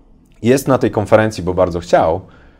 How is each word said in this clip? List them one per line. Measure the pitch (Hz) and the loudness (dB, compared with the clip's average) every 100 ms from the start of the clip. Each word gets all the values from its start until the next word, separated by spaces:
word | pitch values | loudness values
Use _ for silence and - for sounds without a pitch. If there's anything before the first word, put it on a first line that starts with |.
| _ _ _ _ | _ _ _ _
jest | 113 135 139 | 0 0 2
na | 127 | 0
tej | 113 | 0
konferencji, | 107 101 110 110 107 | -2 2 2 2 -4
bo | 87 | -4
bardzo | 90 90 85 | 0 0 -2
chciał, | 85 175 92 87 - - - _ | 0 0 2 -2 -6 -20 -20 _